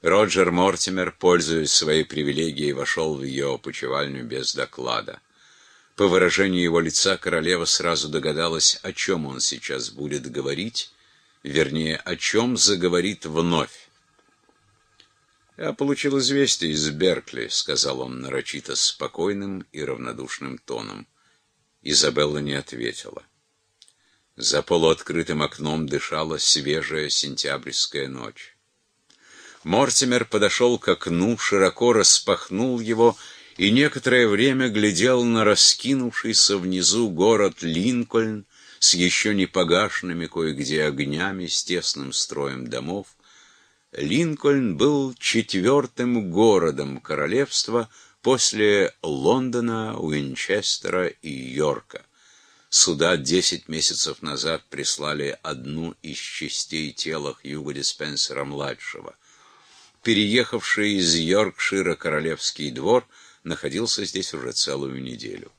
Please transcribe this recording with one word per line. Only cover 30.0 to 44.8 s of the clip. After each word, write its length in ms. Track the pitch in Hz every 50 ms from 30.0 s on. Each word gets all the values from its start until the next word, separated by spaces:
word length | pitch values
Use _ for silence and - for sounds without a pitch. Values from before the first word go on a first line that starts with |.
| 135 127 123 123 113
подошёл 540 | - - 104 101 98 - - 123 120 123 110
к 80 | -
окну, 500 | - 92 - - - 82 85 92 107 117 107
широко 540 | - - 104 98 95 92 - - 117 120 117
распахнул 880 | 110 95 - - - - - 196 - - - 95 98 120 131 127 117
его 380 | 113 110 113 110 117 117 110 - - - - - - - -
и 160 | - 92 101 107
некоторое 560 | 131 143 151 - 135 - 127 123 127 120 110
время 400 | 101 101 120 139 131 131 131 127
глядел 560 | 104 107 107 107 98 82 104 127 127 123 120
на 180 | 120 117 113 110
раскинувшийся 1120 | 104 104 - - - - - - 123 139 135 127 120 113 - - 117 107 - - - 101
внизу 540 | 98 87 92 92 92 90 - - 113 120 107
город 520 | 87 78 92 107 113 104 104 95 80 - 85
Линкольн 840 | 82 80 82 95 123 127 120 117 - - 117 113 110 110 104 98 _ _ _ - - - -
с 160 | - - -
ещё 380 | 87 90 90 - - - 107 107
не 140 | 101 92
погашенными 800 | - - 95 90 80 85 90 107 98 - - - 90 85 85 85
кое-где 580 | 78 - 85 82 80 73 67 71 65 76 78 76
огнями, 640 | 76 73 67 73 69 73 78 90 98 95 95 90 80
с 160 | - - -
тесным 480 | - 92 87 82 - - 76 67 67 -
строем 560 | - - - - - 71 69 67 64 65 58
домов. 400 | 58 62 65 76 92 101 95 - _ _ _ _ _ _ _ _ _ _ _ _ _ _ _ _
Линкольн 840 | _ - 71 73 92 143 170 165 151 139 - 147 143 139 127 110 87
был 380 | 73